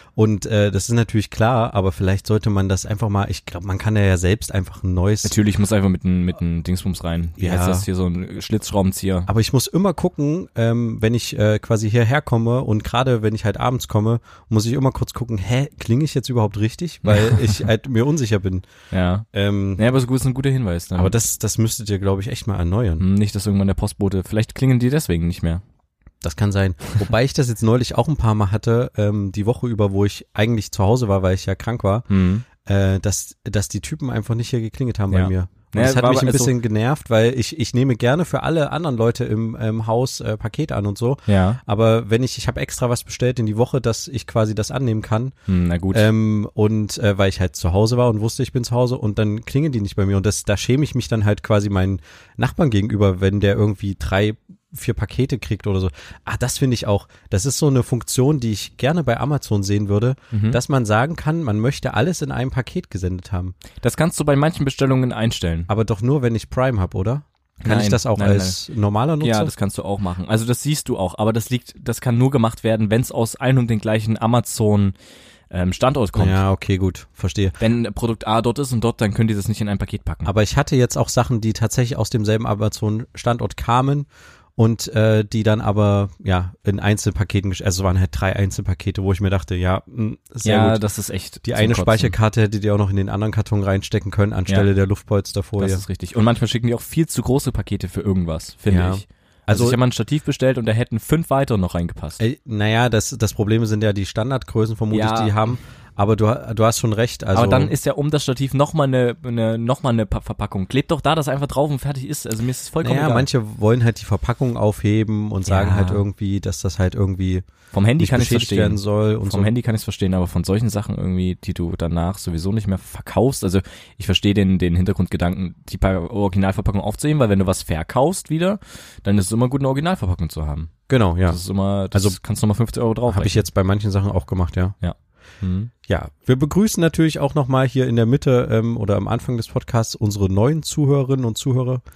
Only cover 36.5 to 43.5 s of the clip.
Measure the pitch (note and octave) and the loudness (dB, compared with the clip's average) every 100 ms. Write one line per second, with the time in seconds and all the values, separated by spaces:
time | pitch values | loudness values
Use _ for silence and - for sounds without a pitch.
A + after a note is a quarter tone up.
36.5 | B2 A#2 G#2+ A#2 D3+ - A2 A#2 C3 - | 0 0 0 0 -2 2 4 4 2 -4
37.5 | - A2+ A#2+ C3+ A#2 A#2+ D3 E3 C#3 - | -4 -2 2 2 2 2 2 0 -2 0
38.5 | E3 C#3+ C#3+ E3+ A#2 A2+ A#2 A#2+ A2 A2+ | 0 0 -2 -2 0 0 0 -2 -2 -2
39.5 | - A2+ A2+ A2 A2+ C3 - A#2 G#2+ A2 | -4 -4 -2 0 0 0 -4 -6 -6 -6
40.5 | - D#3+ A#2 G2+ G2 A#2 C#3 - G2 F#2 | -6 -4 -2 -4 -2 -2 -2 2 4 4
41.5 | B2 - G#2+ A2+ A2+ G#2+ A#2 C3 - - | 0 -2 2 4 4 2 0 0 -4 -6
42.5 | - - - B2 A#2+ - - B2 A#2+ G#2+ | -6 -6 -4 -2 -2 -6 -2 -2 0 -2